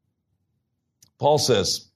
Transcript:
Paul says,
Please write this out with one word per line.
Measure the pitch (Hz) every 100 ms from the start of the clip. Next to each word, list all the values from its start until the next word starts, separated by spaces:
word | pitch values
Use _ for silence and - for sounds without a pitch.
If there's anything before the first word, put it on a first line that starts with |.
| _ _ _ _ _ _ _ _ _ _ _ -
Paul | 139 147
says, | 143 110 - - -